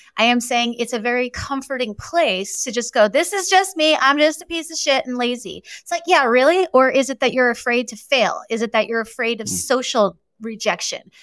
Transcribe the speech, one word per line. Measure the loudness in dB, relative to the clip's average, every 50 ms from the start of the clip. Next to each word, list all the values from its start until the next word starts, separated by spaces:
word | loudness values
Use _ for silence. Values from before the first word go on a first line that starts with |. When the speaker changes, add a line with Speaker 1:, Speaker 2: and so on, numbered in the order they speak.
| -20 _ _
Speaker 1:
I | 0 2
am | 4 4 2
saying | 0 0 -2 -2 0 0 -2
it's | -2 -4 -2 -4
a | -4
very | -2 -2 -2 0 -2 -4
comforting | -6 -10 -8 -6 -6 -6 -6 -6 -6 -4 -4 -6 -6
place | -12 -14 -4 0 0 2 2 0 -2 -4 -6 -8 -8 -8
to | -4
just | -4 -4 -6 -2 2
go, | 4 4 4
"This | 4 0 0 0 -2
is | -4 0 4
just | 4 4 4 2 0
me. | 0 2 2 4 4
I'm | 4 2 4 4
just | 2 2 2 -2
a | -10
piece | _ -8 -8 -8 -8
of | -8 -6
shit | -2 0 0 0 0
and | -4 -4 -4
lazy." | -4 -4 -4 -6 -8 -12 -14 -14 _ -18 -20 -20
It's | _ -6
like, | -6 -6 0 2
yeah, | 2 4 4
really? | 4 4 4 6 6 4 4 2 4 4
Or | 4 4 6
is | 4 2 0 0
it | -2 0
that | 0 0 2
you're | 2 2 2
afraid | 0 -2 -2 -2 -2 -2 -2 -4
to | -10 -16
fail? | -4 0 2 2 2 2 0 -4 -6 _
Is | -4 -4
it | -4 0
that | 0 0 0 0
you're | -2 -4
afraid | -4 -6 -6 -4 -4 -4 -2 -4
of | -6 -6
Speaker 2:
Mm. |
Speaker 1:
social | -6 -6 -2 -2 -2 -2 -2 -2 0 2 2 0 0 _ _ _ _ _
rejection? | -12 -12 -10 -4 -2 -2 -2 -2 -4 -8 -8 -8 -12 -18 _ -20